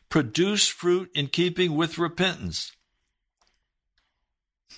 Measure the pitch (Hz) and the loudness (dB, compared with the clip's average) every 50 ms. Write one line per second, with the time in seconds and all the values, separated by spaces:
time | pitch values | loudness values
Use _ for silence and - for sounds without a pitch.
0 | _ - - 160 143 117 107 151 175 196 208 202 - - - - - 175 180 185 | _ 0 2 2 2 2 2 0 2 2 4 2 2 0 0 -2 0 2 2 2
1 | 185 180 - 151 143 135 - - 170 180 170 180 185 175 151 151 170 160 - 160 | 0 -2 -4 -4 -4 -2 0 0 0 0 2 0 0 0 2 0 0 -2 -2 -2
2 | 175 160 170 - 180 185 - - - 87 80 - - - - _ _ _ _ _ | -4 -4 0 0 -2 -2 -2 -4 -8 -8 -6 -8 -8 -10 -14 _ _ _ _ _
3 | _ _ _ _ _ _ _ _ _ _ _ _ _ _ _ _ _ _ _ _ | _ _ _ _ _ _ _ _ _ _ _ _ _ _ _ _ _ _ _ _
4 | _ _ _ _ _ _ _ _ _ _ _ _ _ _ - | _ _ _ _ _ _ _ _ _ _ _ _ _ _ -20